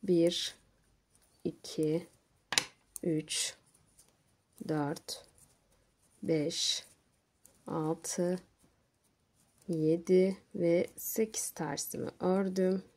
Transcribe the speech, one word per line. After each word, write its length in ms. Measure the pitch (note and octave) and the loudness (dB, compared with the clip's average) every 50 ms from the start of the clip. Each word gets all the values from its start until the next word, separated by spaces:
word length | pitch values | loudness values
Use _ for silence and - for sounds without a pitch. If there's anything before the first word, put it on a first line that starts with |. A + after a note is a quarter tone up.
| - | 2
Bir, 520 | G3 F3+ E3+ E3 E3+ E3+ - - - - - _ _ _ _ _ _ _ _ _ _ _ _ _ _ _ _ _ | 4 4 6 6 4 2 0 -6 -6 -8 -12 _ _ _ _ _ _ _ _ _ _ _ _ _ _ _ _ _
iki, 640 | F3 D#3 - _ - - - D#3 D3+ D#3 E3+ E3+ - _ _ _ _ _ _ _ _ - - - - - _ _ _ _ - - | -8 -8 -8 _ -12 -4 -2 -2 0 0 -2 -4 -6 _ _ _ _ _ _ _ _ 2 2 2 2 -14 _ _ _ _ -4 -2
üç, 520 | F3+ D#3+ D#3 D#3 D#3 - - - - - - _ _ _ _ _ _ _ _ - _ _ _ _ _ _ _ _ _ _ - - - | 0 0 0 -2 -2 -4 -4 -4 -4 -6 -12 _ _ _ _ _ _ _ _ -20 _ _ _ _ _ _ _ _ _ _ -16 -8 -4
dört, 580 | D#3+ D#3 D3 C#3+ D#3+ - - - - - - _ _ _ - _ _ _ _ _ _ _ _ _ _ _ _ _ _ _ - | -2 -2 -2 -2 -4 -8 -8 -12 -14 -14 -14 _ _ _ -20 _ _ _ _ _ _ _ _ _ _ _ _ _ _ _ -4
beş, 640 | F#3 E3 D#3 D3 C#3 - - - - - - - - - _ _ _ _ _ _ _ _ _ _ - _ _ _ - | -2 0 0 0 -2 -2 -2 -2 -2 -2 -4 -6 -14 -20 _ _ _ _ _ _ _ _ _ _ -20 _ _ _ -6
altı, 720 | - E3 D#3 D#3 E3 D#3+ - - - - F3+ F3 F3+ F#3 - _ _ _ _ _ _ _ _ _ _ _ _ _ _ _ _ _ _ _ _ _ _ _ _ - | -4 -2 0 -2 -2 -4 -4 -8 -2 -2 0 0 0 -2 -6 _ _ _ _ _ _ _ _ _ _ _ _ _ _ _ _ _ _ _ _ _ _ _ _ -4
yedi 680 | F3 D#3+ D#3 D#3 D#3+ E3+ E3+ - F#3 F#3 F#3 F#3+ F#3+ F#3+ _ _ _ | -2 2 4 2 2 2 2 4 6 6 6 4 2 -4 _ _ _
ve 320 | F#3+ E3+ E3+ E3+ F3 - - - | 0 2 4 4 4 2 0 -6
sekiz 540 | - - - - - A3 A3 A3 - - - | -12 -10 -6 -2 -2 -2 -2 -2 -6 -6 -6
tersimi 600 | - - E3 D3+ D3 D3 - - - - - - - _ | -6 -6 -6 -4 -4 -6 -6 -8 -6 -8 -8 -8 -8 _
ördüm. 640 | - F3+ F#3 F#3+ G3 F#3+ F#3 F#3+ F#3 F#3 F#3+ F#3+ - - _ | 0 2 2 2 2 0 0 0 2 2 2 0 -4 -10 _